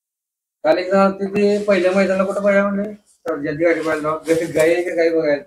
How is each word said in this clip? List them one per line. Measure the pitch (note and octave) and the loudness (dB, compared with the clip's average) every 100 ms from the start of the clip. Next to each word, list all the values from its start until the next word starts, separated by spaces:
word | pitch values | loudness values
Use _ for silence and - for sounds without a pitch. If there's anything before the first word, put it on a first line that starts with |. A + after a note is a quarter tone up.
| _ _ _ _ _ _ | _ _ _ _ _ _
काल | D3+ E3 | 0 0
एक | F#3 | 2
जण | G3 G3 | 2 2
ते, | F#3+ G3 | 0 -4
ते | G3+ G3+ G3+ | 0 2 0
पहिल्या | G3+ F#3+ F3+ | 2 2 2
मैदानाला | F#3+ F#3+ F#3+ | 2 0 0
कुठं | G3 G3+ | -2 0
पाहिजे | G3+ G3 | 2 2
म्हणले, | G3+ G3 G#3 | 0 -2 -6
तर | G#3 _ _ E3 D3+ | -10 _ _ -8 -6
जल्दी | D3+ D3 | -6 0
गाडी | E3+ D#3+ | 0 0
पाहिजे, | D#3+ D3+ D3+ D#3 D3+ E3 E3 | -2 -4 -4 -6 -2 -2 0
गाय | D3 D#3+ | 0 2
आहे | F3 | 2
का | F3 E3 | -2 0
काय | E3 | 0
बघायला, | E3 D#3 C#3+ | 0 0 -2